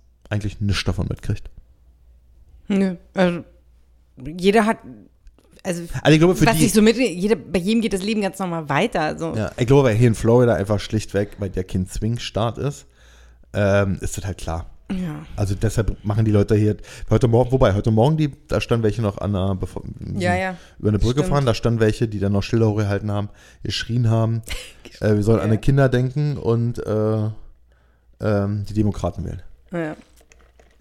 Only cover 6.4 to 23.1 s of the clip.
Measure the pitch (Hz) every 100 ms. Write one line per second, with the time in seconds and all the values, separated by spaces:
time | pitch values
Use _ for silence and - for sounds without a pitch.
6.4 | 220 170 220 202 214 233 240 175 202 226
7.4 | - 180 180 233 214 190 196 220 196 -
8.4 | 185 165 147 143 196 180 156 160 160 110
9.4 | 104 - 117 139 131 107 123 107 113 120
10.4 | 120 90 101 104 - 110 - 98 104 -
11.4 | 101 92 92 92 92 - 107 117 - 98
12.4 | 117 - 139 - - _ - - - -
13.4 | - - 101 101 98 87 - - 98 92
14.4 | - 80 - - - 190 180 151 160 -
15.4 | 98 98 107 117 98 98 104 104 110 104
16.4 | 98 104 107 98 - - - 110 120 117
17.4 | 120 131 120 98 113 110 131 156 151 -
18.4 | - 104 - 117 107 104 107 98 98 101
19.4 | 95 95 92 - - - - 147 175 180
20.4 | 190 175 - - 101 104 113 131 180 143
21.4 | 131 107 120 117 110 107 113 104 98 101
22.4 | - 117 113 107 101 101 104